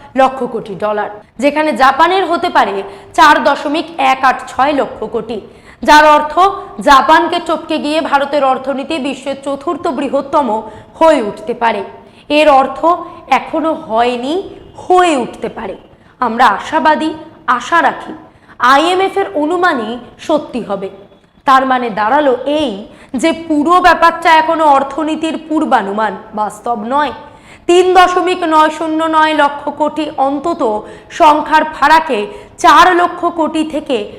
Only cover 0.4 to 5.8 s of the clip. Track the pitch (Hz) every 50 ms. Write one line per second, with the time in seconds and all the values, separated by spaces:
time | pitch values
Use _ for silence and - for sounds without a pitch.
0.4 | 240 240 233 208 - - 190 165 208 214 214 214 202 - - - - _ _ -
1.4 | 247 285 285 302 311 311 226 214 262 269 269 320 330 349 381 392 370 311 339 330
2.4 | 339 349 349 294 233 196 202 196 196 - - - - - - 233 214 196 214 311
3.4 | 247 - - - - 294 294 339 - - - - 269 262 262 262 - 254 247 -
4.4 | - - - - 262 294 302 262 214 - - - 220 208 - 220 220 233 233 190
5.4 | - - - - - - - -